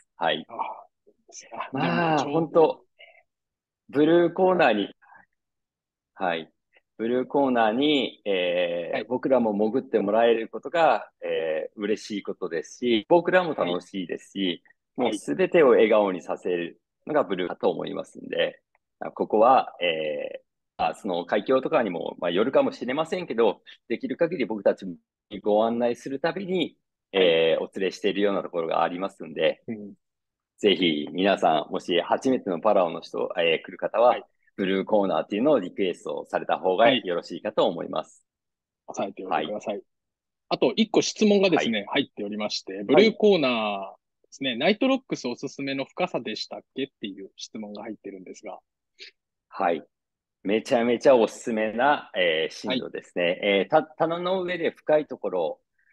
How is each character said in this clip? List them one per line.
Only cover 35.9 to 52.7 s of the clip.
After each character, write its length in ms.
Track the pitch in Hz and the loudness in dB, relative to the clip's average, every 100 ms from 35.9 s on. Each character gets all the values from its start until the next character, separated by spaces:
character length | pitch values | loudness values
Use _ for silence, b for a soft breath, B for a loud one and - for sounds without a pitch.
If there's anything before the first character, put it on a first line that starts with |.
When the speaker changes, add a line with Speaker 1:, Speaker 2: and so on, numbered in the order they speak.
Speaker 1:
ス 120 | 82 - | -4 -8
ト 200 | 73 - | -10 -6
さ 100 | 87 | -6
れ 80 | 78 | -4
た 100 | 82 | -2
方 180 | 92 92 | 0 4
が 140 | 117 | 4
よ 260 | 117 98 85 | 4 0 -4
ろ 60 | |
し 160 | - 85 | -6 -10
い 40 | |
か 100 | 104 | -6
と 160 | - 127 | 0 0
思 160 | 85 | -2
い 60 | 82 | -6
ま 140 | 80 | -6
す。 220 | - _ _ _ _ _ _ _ - | -8 _ _ _ _ _ _ _ -14
Speaker 2:
は 60 | |
い。 40 | - | -10
押 80 | 101 | -10
さ 40 | |
え 40 | |
て 100 | - | -10
お 60 | 92 80 | -6 -4
い 60 | 78 | -4
て 0 | |
く 80 | |
だ 80 | 104 | -8
さ 100 | 110 | -8
い。 40 | 101 | -10
Speaker 1:
は 40 | |
い。 40 | - _ _ _ _ _ _ | -12 _ _ _ _ _ _
Speaker 2:
あ 80 | - | -2
と 160 | 156 214 | 0 0
一 140 | 226 | 0
個 120 | - | 0
質 220 | - - 214 | 0 0 2
問 160 | 202 | 4
が 80 | 190 | 4
で 80 | 165 | 2
す 100 | 92 | 0
ね、 160 | 113 202 | -2 -4
Speaker 1:
は 120 | 143 | -4
い。 40 | |
Speaker 2:
入 60 | - | -4
っ 40 | |
て 100 | - | -8
お 40 | 101 | -8
り 100 | 107 | -6
ま 120 | 107 | -6
し 140 | - | -6
て、 200 | - 95 | -10 -10
ブ 120 | 104 147 | 2 6
ル 80 | |
ー 100 | 220 220 | 6 4
コ 200 | 214 185 | 2 4
ー 20 | |
ナ 100 | 135 | 2
ー、 40 | |
Speaker 1:
は 440 | 120 107 101 95 - | 0 -2 -4 -8 -16
い。 20 | _ _ _ | _ _ _
Speaker 2:
で 60 | |
す 100 | - | -8
ね、 120 | 135 117 | -6 0
ナ 140 | 165 | 0
イ 80 | 214 | 2
ト 100 | 262 | 2
ロ 80 | 262 | 0
ッ 40 | - | -2
ク 80 | 151 | -8
ス 120 | - | -6
お 80 | 120 | -8
す 120 | 139 | -10
す 140 | - | -8
め 120 | 139 | -8
の 120 | 135 131 | -6 -8
深 220 | - 180 | -6 -6
さ 120 | 160 | -4
で 160 | 113 104 | -8 -10
し 120 | - | -10
た 100 | 104 | -14
っ 20 | - 127 | -12 -8
け 80 | |
っ 40 | 139 _ | -8 _
て 80 | 107 | -12
い 160 | 95 | -12
う 80 | 95 _ | -18 _
質 200 | - 113 | -18 -14
問 160 | 104 | -14
が 100 | 104 | -12
入 100 | 110 | -14
っ 20 | 104 | -14
て 160 | 98 | -14
る 80 | 95 | -16
ん 40 | |
で 120 | 90 - | -18 -18
す 100 | - | -16
が。 140 | - _ _ _ _ B _ _ _ _ | -16 _ _ _ _ B _ _ _ _
Speaker 1:
は 240 | - 92 | -4 -2
い。 120 | 80 - _ _ _ _ _ | -2 -6 _ _ _ _ _
め 180 | 92 110 | -2 -2
ち 140 | 110 123 | 0 0
ゃ 80 | |
め 160 | 117 117 | 2 4
ち 80 | 151 | 6
ゃ 80 | 131 | 6
お 120 | 107 | 4
す 120 | - | 0
す 140 | - | -6
め 180 | 110 110 | -4 -2
な、 400 | 107 139 147 - 98 | 0 2 0 -2 -2
え 340 | 87 80 78 | 0 0 -2
ー、 20 | |
深 240 | - - | -6 -6